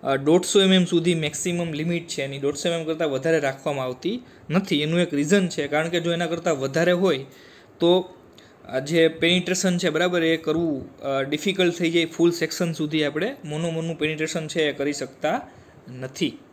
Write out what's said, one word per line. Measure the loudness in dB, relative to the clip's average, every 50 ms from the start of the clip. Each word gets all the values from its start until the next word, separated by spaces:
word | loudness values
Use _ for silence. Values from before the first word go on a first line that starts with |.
| 0
અ, | 0 -2
દોઢસો | 0 4 4 4 4 4 4 2 4
એમ | 4 6 6
એમ | 4 4
સુધી | 4 2 2 2 2 0
maximum | 0 0 -4 -6 -4 -4 -4 -2 -2 -2 -4 -4
limit | -4 -2 -2 -2 -4 -4 -6
છે | -6 -6 -6
એની, | -6 -6 -4
દોઢસો | -2 -4 -4 -2 -2 -2
એમ | -2 -2
એમ | -2
કરતાં | -4 -4 -2 -2 -2
વધારે | -2 0 2 2 2 2
રાખવામાં | 2 0 -2 -2 -4 -4 -4 -2 -4
આવતી | -4 -6 -6 -6 -6 -6 -6 -10 -14 -20 -20 -10 0
નથી. | 0 0 0 2 0 0 0
એનું | 2 2 2
એક | 0 2 0
reason | -2 2 4 4 4 4 2
છે, | -2 -4 -4 -2
કારણ | 0 0 0 0
કે | -2 -2
જો | 0 0 -2
એના | -2 -2
કરતાં | -2 -4 -2 0 -2 0 0
વધારે | -2 -2 0 2 2 4 4
હોય | 4 2 2 0 0 -4 -10 -18 -20 -20 -20 -20 -20 -20 -20 -6 0
તો | 4 4 4 4 2 -2 -12 -20 -20 -20 -20 -20 -20 -20 -20 -20 -18 -6
આ | -6 -4
જે | -4 0 4 4 4 4
penetration | 4 2 2 4 4 4 2 0 -2 0 0 0 0 2
છે, | 0 0
બરાબર, | 0 2 0 2 2 2 2
એ | 2 2
કરવું, | 0 0 -2 0 0 0 0 -2 -4 -6 -12 -16 -10
અ, | -6 -4 -2 -2 -2
difficult | -2 -4 -2 -2 -2 0 2 2 2 2
થઈ | 0 -2 0
જાય. | 2 2 0
full | 0 0 2 2 2
section | 4 2 -4 -4 -2 -2 -4 -4 -2
સુધી | -4 -4 -2 0 0 0
આપણે | 0 -2 -2 -4 -4 -6 -8 -10
મોનોમરનું | -8 -6 -4 -4 -4 -4 -4 -4 -6 -4 -2
penetration | -2 -4 -2 -2 -4 -4 -4 -6 -6 -4
છે | -2 0 0 0
એ | 0
કરી | -2 -4 -4 -4
શકતા | -4 -8 -10 -12 -4 -4 -2 -2 -2 -6 -8 -20 -20 -20 -20 -20 -20 -20 -18 -14 -12
નથી. | -12 -12 -6 -4 -4 -4 -4 -6 -20 -20